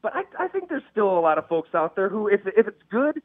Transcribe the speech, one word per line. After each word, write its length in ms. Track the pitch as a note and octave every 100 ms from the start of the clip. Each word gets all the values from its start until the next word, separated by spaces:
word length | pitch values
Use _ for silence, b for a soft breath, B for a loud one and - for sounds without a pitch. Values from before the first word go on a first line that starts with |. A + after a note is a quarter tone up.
But 160 | A3 -
I, 60 | G4 -
I 100 | F4+
think 180 | G4 F#4
there's 160 | C#4+ -
still 260 | - G3+ F#3
a 40 |
lot 160 | E3 D#3
of 100 | D#3
folks 260 | E3 D#3+
out 220 | F3 E3 F#3+
there 140 | F#3+
who, 180 | G#3+ G#3
if, 140 | G3+ F#3+
if 220 | G#3 G#3
it's 160 | - _
good 320 | G#3+ C#4+ D#4